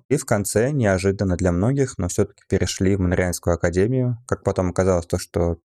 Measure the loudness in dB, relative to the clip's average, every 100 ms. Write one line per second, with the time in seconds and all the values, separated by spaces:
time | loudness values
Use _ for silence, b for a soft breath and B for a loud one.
0 | _ -4 0 -2 0 0 0 2 2 2
1 | 0 0 -2 0 0 2 0 0 -2 -2
2 | -4 -2 -4 -6 -4 -2 -2 0 0 2
3 | 2 0 0 -2 -2 0 0 2 2 0
4 | -2 -4 -6 -4 -2 0 0 0 2 0
5 | 0 -6 -4 -2 -2 -2